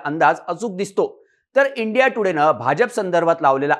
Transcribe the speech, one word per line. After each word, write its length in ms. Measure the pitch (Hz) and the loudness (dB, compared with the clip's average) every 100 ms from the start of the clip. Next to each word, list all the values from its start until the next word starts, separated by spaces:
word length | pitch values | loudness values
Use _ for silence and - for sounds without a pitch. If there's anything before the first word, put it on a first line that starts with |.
| 147 | -2
अंदाज 340 | 160 151 165 - | 0 2 0 -4
अचूक 280 | 175 226 185 | -8 -8 -6
दिसतो, 300 | 190 - - - _ _ _ 262 | -6 -2 -4 -4 _ _ _ 0
तर 120 | 277 269 | 0 -2
इंडिया 300 | 220 240 262 | -2 2 2
टुडेनं 440 | 254 190 160 156 | 2 -2 2 2
भाजप 380 | 107 127 151 240 | 2 0 0 0
संदर्भात 520 | 226 190 170 165 165 | -2 -2 0 2 2
लावलेला 340 | 143 135 143 | 2 2 0